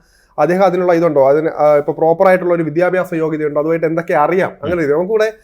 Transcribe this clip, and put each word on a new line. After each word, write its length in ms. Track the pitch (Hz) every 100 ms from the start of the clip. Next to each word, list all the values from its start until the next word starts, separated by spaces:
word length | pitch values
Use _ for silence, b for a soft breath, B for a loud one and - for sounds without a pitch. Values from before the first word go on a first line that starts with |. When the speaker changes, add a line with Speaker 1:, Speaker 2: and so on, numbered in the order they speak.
| _ _ _ -
Speaker 1:
അദ്ദേഹം 220 | 151 180
അതിനുള്ള 300 | 196 175 180
ഇതുണ്ടോ, 360 | 165 170 143 135
അതിന്, 200 | 151 156
ആ, 280 | - 151 147
ഇപ്പൊ 160 | 143
പ്രോപ്പർ 340 | 143 160 165 190
ആയിട്ടുള്ള 260 | 185 180
ഒരു 100 | 170
വിദ്യാഭ്യാസ 500 | 156 156 180 185 180
യോഗ്യതയുണ്ടോ, 460 | 160 160 156 151 147
അതുമായിട്ട് 260 | 151 165 160
എന്തൊക്കെ 280 | 165 165
അറിയാം, 380 | 160 151 185 160 -
അങ്ങനെ 180 | 147 175
Speaker 2:
ഉം. 40 | 143
Speaker 1:
ഇത് 80 |
നമുക്കിവിടെ 400 | 151 185 220 220 214